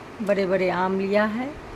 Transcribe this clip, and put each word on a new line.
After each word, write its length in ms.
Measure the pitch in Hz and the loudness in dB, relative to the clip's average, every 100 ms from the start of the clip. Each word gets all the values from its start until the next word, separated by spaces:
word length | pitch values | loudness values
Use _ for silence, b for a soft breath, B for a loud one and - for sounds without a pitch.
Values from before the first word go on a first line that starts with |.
| - - | -14 -6
बड़े-बड़े 480 | 196 196 190 185 185 | 0 2 2 2 2
आम 300 | 175 185 190 | 2 0 0
लिया 240 | 196 202 | 2 2
है। 300 | 214 220 269 302 - | 2 0 -6 -8 -12